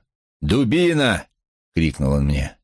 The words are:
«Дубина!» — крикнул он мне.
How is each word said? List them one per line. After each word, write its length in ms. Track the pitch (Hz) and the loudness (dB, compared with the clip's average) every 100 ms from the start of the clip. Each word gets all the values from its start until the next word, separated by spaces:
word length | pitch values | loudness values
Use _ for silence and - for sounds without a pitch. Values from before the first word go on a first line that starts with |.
| _ _ _ _ | _ _ _ _
«Дубина!» — 880 | 76 113 120 160 175 156 131 92 - _ _ _ _ - | -2 0 2 2 2 2 0 -2 -6 _ _ _ _ -2
крикнул 380 | 80 69 67 | -2 0 -2
он 140 | 71 71 | 0 0
мне. 300 | 69 69 - | -2 -4 -10